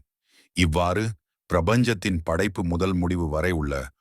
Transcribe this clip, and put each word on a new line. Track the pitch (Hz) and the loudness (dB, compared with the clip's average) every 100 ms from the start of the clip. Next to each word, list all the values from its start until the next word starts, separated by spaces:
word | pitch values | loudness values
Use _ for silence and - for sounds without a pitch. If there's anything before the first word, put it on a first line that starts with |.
| _ _ _ _ _ - | _ _ _ _ _ 0
இவ்வாறு | 87 85 87 95 113 107 _ _ - | 2 2 0 0 -2 -6 _ _ -2
பிரபஞ்சத்தின் | 87 85 117 120 101 104 87 | 0 4 2 2 0 0 -2
படைப்பு | 82 85 104 95 | -2 0 0 -2
முதல் | 87 85 92 | -2 0 0
முடிவு | 90 87 87 80 | 0 0 0 -2
வரை | 76 90 | -2 -2
உள்ள | 82 71 69 69 _ | -2 -2 -4 -8 _